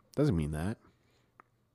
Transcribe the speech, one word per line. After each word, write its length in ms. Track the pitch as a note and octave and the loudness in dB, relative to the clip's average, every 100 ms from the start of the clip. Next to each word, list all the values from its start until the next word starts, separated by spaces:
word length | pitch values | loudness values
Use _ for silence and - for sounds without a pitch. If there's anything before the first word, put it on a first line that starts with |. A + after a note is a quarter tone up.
| _ | _
Doesn't 220 | - D3 E2+ | 0 2 2
mean 160 | D2+ | 0
that. 260 | D#2 F2+ A#2+ - _ _ _ _ - - _ _ | -2 -4 -6 -14 _ _ _ _ -20 -20 _ _